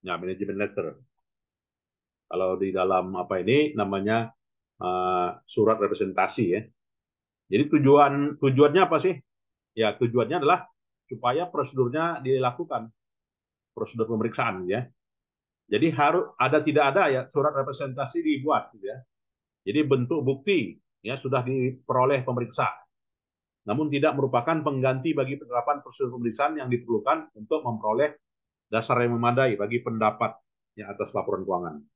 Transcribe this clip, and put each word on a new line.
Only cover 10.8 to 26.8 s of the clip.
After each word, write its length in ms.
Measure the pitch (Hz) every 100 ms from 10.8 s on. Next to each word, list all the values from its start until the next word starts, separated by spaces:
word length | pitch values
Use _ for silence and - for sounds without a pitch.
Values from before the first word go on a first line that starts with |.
| _ _ _
supaya 400 | 123 120 139 175
prosedurnya 720 | 151 127 135 120 147 165 165
dilakukan, 720 | 131 131 127 123 165 127 113 _ _ _ _ _ _ _ _
prosedur 400 | - 104 117 110
pemeriksaan 560 | 113 113 110 117 92 90
ya. 160 | 107 127 _ _ _ _ _ _ _ _
Jadi 240 | 107 160
harus 400 | 127 147 170 -
ada 240 | - 131 151
tidak 320 | 151 147 143
ada 120 | 135 170
ya 160 | 131 120
surat 240 | 147 147
representasi 680 | 143 123 110 139 127 127 170
dibuat 520 | 165 143 139 127 -
gitu 160 | 110 98
ya. 80 | 113 - _ _ _ _ _
Jadi 180 | - 127 147
bentuk 400 | 135 120 165 131
bukti 480 | 135 - 185 101 - _ _ 101
ya 80 |
sudah 320 | 135 - 127 123
diperoleh 800 | 131 127 127 - 127 127 139 127
pemeriksa. 400 | 123 117 - 113 - _ _ _ _ _ _ _ _ -
Namun 280 | 123 151
tidak 240 | 139 151 139
merupakan 440 | 135 123 123 160 151
pengganti 480 | 135 131 131 165
bagi 240 | 143 131 139
penerapan 440 | - 120 117 143 127
prosedur 320 | - 127 123
pemeriksaan 400 | 117 107 143 156
yang 80 | 127
diperlukan 640 | 120